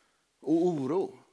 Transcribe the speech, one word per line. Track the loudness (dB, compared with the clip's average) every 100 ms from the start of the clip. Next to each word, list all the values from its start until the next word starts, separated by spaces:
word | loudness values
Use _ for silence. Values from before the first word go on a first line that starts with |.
| _ _ _ _
och | 0 2 2
oro. | 0 -2 -2 -4 -8 -20